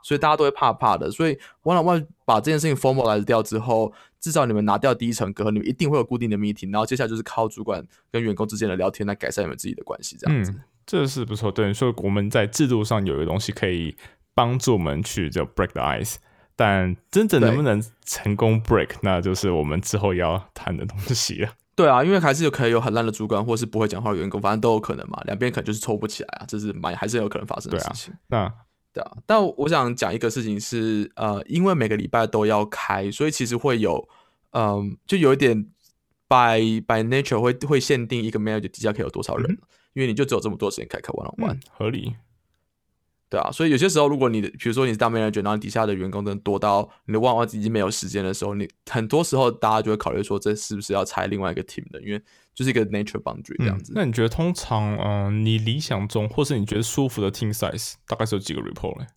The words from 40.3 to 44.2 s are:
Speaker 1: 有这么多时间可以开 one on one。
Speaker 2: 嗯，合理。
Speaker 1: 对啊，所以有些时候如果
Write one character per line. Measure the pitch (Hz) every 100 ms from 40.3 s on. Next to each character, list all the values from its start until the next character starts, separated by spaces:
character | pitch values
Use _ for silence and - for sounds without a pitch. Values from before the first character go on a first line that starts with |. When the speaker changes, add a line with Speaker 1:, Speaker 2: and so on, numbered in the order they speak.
Speaker 1:
有 | 113
这 | 110
么 | 92
多 | 101
时 | -
间 | -
可 | -
以 |
开 | -
one | - -
on | - 220
one。 |
Speaker 2:
嗯， | 135 -
合 | _ 110
理。 | 123 120 113 _ _ _ _ _ _ _ _ _ _ _
Speaker 1:
对 | 101
啊， | -
所 | 135 160
以 |
有 | 135
些 | 190
时 | 156
候 | 143
如 |
果 | 143